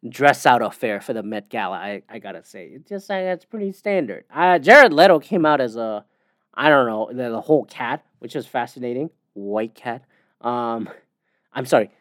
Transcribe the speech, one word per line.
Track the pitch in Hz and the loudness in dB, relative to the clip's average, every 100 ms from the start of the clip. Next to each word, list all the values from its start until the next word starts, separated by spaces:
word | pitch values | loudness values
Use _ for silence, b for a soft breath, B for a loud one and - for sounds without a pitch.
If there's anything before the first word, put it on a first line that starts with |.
| 120 | -16
dress | - 143 135 147 | 2 2 4 2
out | 120 | 2
affair | 107 - 120 101 | 0 -6 -6 -6
for | - | -6
the | 113 | -8
Met | 104 107 101 | -8 -10 -10
Gala, | 117 98 92 | -8 -8 -8
I, | 98 101 _ | -10 -12 _
I | 110 | -18
gotta | 101 85 | -16 -18
say. | _ - 85 | _ -20 -20
It's | 127 156 | -20 _
just | 202 196 | -14 -8
like, | 196 | -6
it's | 185 180 | -6 -8
pretty | _ 220 196 | _ -10 -8
standard. | 185 208 190 131 90 _ | -8 -4 -2 -4 -10 _
Uh, | 143 180 175 | 0 2 2
Jared | 143 262 254 | 8 8 8
Leto | 151 190 160 | 6 6 6
came | - 190 | 2 0
out | 156 147 | 2 2
as | 123 | 0
a, | 113 113 104 _ _ _ _ _ | -4 -8 -8 _ _ _ _ _
I | - 143 | -2 2
don't | 143 120 | 4 2
know, | 110 110 | -2 -6
the, | 123 123 | -6 -8
the | 113 | -8
whole | - 151 | 0 0
cat, | 117 - 120 147 _ _ | 0 -10 -8 -8 _ _
which | 113 151 | -12 -12
is | 113 | -8
fascinating. | 131 120 - 123 123 160 _ _ | -6 -8 -8 -8 -6 -8 _ _
White | - 101 104 113 | -14 -8 -6 -6
cat. | _ 127 120 _ _ _ _ | _ -12 -12 _ _ _ _
Um, | 117 120 120 117 101 B _ _ _ _ _ | -6 -4 -4 -6 -10 B _ _ _ _ _
I'm | - 131 | -12 -2
sorry | 139 104 _ | 0 0 _